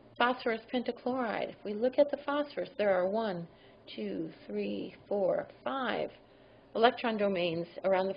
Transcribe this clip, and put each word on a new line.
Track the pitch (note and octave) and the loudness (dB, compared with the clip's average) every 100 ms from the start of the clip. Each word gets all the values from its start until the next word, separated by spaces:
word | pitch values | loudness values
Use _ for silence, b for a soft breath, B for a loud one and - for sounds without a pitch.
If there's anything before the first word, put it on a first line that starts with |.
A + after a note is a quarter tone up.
| - - | -8 2
phosphorus | A#3+ B3+ A#3+ A3 - | 2 2 -2 -4 -2
pentachloride, | B3+ A#3 A#3 B3 C4 A#3 G3+ - | -4 -2 -4 -2 -2 -2 -2 -4
if | - | -6
we | G3+ | -8
look | G#3 B3 C4 | 0 2 4
at | C#4+ | 4
the | C#4 | 2
phosphorus, | - D4 D4 - - - | -2 -2 -2 -6 -6 0
there | G3+ | 2
are | F#3 F#3 | 4 2
one, | G#3+ A3 F3 E3+ B B B - - | 0 -2 -4 -8 B B B -14 -8
two, | G#3+ F#3+ E3 - - | -6 -4 -6 -10 -8
three, | G#3 G3+ G3+ F#3 - - | -6 -4 -4 -8 -10 -4
four, | G3+ F3+ - - - | 0 2 0 -2 -8
five | - C4+ A#3+ F#3 - - - B B B B G#3 | -6 -4 -2 -2 -4 -8 -20 B B B B 4
electron | A#3 B3 A#3+ G#3+ | 6 6 -2 2
domains | G3+ F#3 F3 E3 E3+ - | 2 2 0 0 -4 -2
around | F#3+ F#3+ | 2 2
the | F#3+ | 2